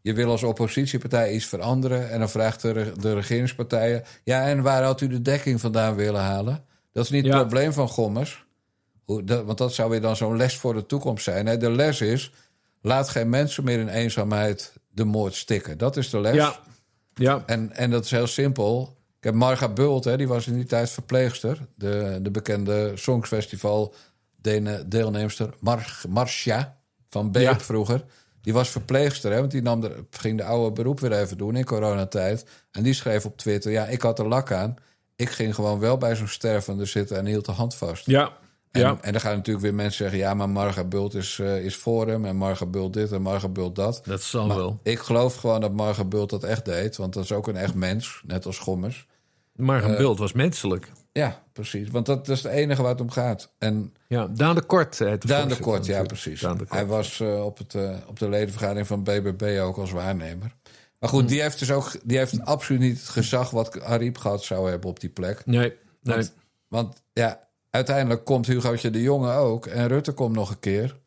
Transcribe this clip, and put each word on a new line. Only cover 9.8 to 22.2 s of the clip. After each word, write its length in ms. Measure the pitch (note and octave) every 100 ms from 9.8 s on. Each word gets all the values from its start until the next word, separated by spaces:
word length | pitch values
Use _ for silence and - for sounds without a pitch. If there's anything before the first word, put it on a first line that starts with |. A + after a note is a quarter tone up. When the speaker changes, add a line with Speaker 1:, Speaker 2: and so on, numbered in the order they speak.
| A#2
Speaker 1:
weer 100 | A2+
dan 160 | A2 A2
zo'n 200 | A2 A2+
les 200 | B2+ -
voor 180 | B2+
de 120 | A2 G2+
toekomst 380 | C#3+ C#3 G#2+
zijn. 200 | - F2+
Nee, 120 | G#2+ A#2
de 140 | A#2
les 300 | A#2 D3+ C#3+
is, 320 | G#2+ B2 - _ _ _ _ _
laat 260 | G#2+ C3 C#3
geen 200 | C3 A#2
mensen 360 | B2+ D3 -
meer 140 | C3 A#2+
in 100 | A2
eenzaamheid 840 | G#2 A#2 A#2 G#2+ G#2+ G#2 G2+ - - _
de 140 | G2
moord 300 | A2 G#2+ G2
stikken. 440 | - - G#2 - D2+
Dat 180 | B2 C#3+
is 140 | B2+
de 100 | A2
les. 140 | G#2
Speaker 2:
Ja. 220 | D3 D3 - - - _ _ _
Ja. 280 | - B2+ C#3 G#2
Speaker 1:
En, 260 | A#2 A2
en 180 | - B2
dat 140 | A#2+
is 60 | A2
heel 160 | B2 A#2+
simpel. 680 | - C#3 C3 G#2 A#2+ C3+ - _ _
Ik 60 |
heb 100 | A2
Marga 340 | A2 B2+ B2+ A#2+
Bult, 360 | G2+ C#3+ C3+
hè, 120 | A#2+ B2+
die 120 | C3+
was 180 | A#2+ A2
in 80 |
die 100 | B2
tijd 260 | B2 A#2 A#2+
verpleegster. 680 | - - C3 B2+ B2 A2 D#3 C3+
De, 440 | _ G2 G#2 G2+ F#2+